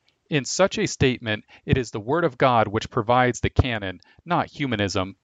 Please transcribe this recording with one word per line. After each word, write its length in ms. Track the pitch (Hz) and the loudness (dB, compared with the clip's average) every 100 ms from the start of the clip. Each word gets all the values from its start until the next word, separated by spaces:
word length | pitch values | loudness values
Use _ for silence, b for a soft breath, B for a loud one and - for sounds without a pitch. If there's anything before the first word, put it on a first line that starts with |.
| _ _ - | _ _ -6
In 160 | 151 123 | -4 -2
such 320 | - 190 - | 0 0 0
a 80 | 185 | -4
statement, 580 | - 135 123 113 107 b b - | 2 2 2 -4 -6 b b -2
it 100 | 131 | 0
is 140 | 120 | 0
the 100 | 113 | -6
Word 240 | 104 160 | -4 0
of 140 | 170 - | 0 2
God 280 | 139 123 107 | 4 4 2
which 220 | 107 - | 0 -4
provides 520 | - 107 123 127 117 | -2 2 2 2 0
the 100 | 104 | -2
canon, 500 | - 135 113 98 90 b b | 0 0 -2 -6 -10 b b
not 220 | - 170 107 | -4 -2 -2
humanism, 720 | - 139 107 101 98 98 98 | -4 -2 0 0 -2 -4 -8